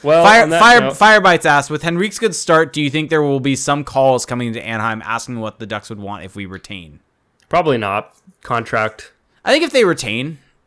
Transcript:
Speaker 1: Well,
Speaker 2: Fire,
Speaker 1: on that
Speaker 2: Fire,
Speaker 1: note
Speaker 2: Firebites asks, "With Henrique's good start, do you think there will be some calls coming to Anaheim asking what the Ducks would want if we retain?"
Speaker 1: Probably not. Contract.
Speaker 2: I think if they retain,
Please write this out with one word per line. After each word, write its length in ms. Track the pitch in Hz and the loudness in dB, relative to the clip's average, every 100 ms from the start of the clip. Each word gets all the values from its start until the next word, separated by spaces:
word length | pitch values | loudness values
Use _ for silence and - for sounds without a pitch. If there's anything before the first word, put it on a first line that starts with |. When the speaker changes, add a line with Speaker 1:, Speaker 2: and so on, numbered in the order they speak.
Speaker 1:
Well, 220 | 147 165 180 | 0 4 6
Speaker 2:
Fire, 180 | 220 | 6
Speaker 1:
on 60 | 156 | 4
that 100 | 165 | 4
Speaker 2:
Fire, 200 | 226 240 | 6 6
Speaker 1:
note 120 | 135 135 | 4 4
Speaker 2:
Firebites 500 | 214 214 190 165 160 | 6 6 4 2 2
asks, 240 | 147 135 | 0 0
"With 140 | 151 | -6
Henrique's 340 | 170 170 208 - | -4 -4 -4 -2
good 140 | 220 165 | -4 -2
start, 380 | - 160 160 | 2 2 2
do 80 | 151 | -2
you 80 | 147 | -4
think 200 | 151 156 | -4 -2
there 120 | 160 | 0
will 180 | 147 139 | 0 0
be 160 | 139 131 | -2 -2
some 280 | - 143 | -2 -4
calls 420 | 143 139 135 127 - | -4 0 2 2 -2
coming 260 | 123 120 | -6 -6
to 80 | 113 | -8
Anaheim 400 | - 110 113 110 107 | -8 -6 -4 -6 -6
asking 340 | 113 - 120 | -8 -8 -10
what 200 | 110 - | -10 -12
the 60 | 107 | -12
Ducks 220 | 107 - | -12 -10
would 100 | 104 | -14
want 260 | 98 101 92 | -12 -14 -14
if 100 | 101 | -14
we 100 | 95 | -14
retain?" 520 | 92 - 98 80 73 _ _ _ _ _ | -16 -16 -18 -18 -20 _ _ _ _ _
Speaker 1:
Probably 300 | 165 160 123 | -2 0 -2
not. 360 | 104 101 - _ _ _ | -2 -4 -6 _ _ _
Contract. 720 | - 120 110 117 110 - - _ _ _ 190 | -6 -6 -4 -4 -4 -6 -20 _ _ _ -2
Speaker 2:
I 60 | |
think 120 | 294 | 0
if 80 | 320 | 0
they 140 | 269 196 | 2 2
retain, 540 | 151 117 113 143 156 _ _ | 0 -6 -6 -8 -12 _ _